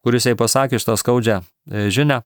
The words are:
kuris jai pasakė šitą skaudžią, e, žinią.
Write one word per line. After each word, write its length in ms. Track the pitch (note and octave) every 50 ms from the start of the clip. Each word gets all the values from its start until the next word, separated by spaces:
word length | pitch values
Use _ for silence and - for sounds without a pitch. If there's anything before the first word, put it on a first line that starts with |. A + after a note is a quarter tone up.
| _
kuris 240 | A#2+ A#2+ B2 A#2 B2+
jai 80 | A#2 -
pasakė 400 | A#2 A2+ - C3 C3+ C3 C3 G#2+
šitą 180 | - - A2 G2+
skaudžią, 440 | - - B2 B2 A2+ A2+ G#2+ F#2
e, 480 | F2+ _ _ _ _ - - G#2 G#2 G2+
žinią. 320 | F#2 B2+ D3 D3 C#3 A#2+ -